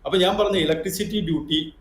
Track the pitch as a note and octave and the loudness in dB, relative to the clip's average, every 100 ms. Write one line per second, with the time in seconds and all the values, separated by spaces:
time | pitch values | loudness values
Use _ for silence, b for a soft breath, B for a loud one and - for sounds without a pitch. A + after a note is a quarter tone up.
0 | C#3+ F#3 F#3 G#3 G3+ G3 D3+ D#3+ F#3+ F3+ | -2 2 4 4 2 2 0 0 -2 -6
1 | G#3+ G#3 E3 D3+ D3+ D3+ D#3 - | -4 -2 -2 -2 -2 -4 -4 -8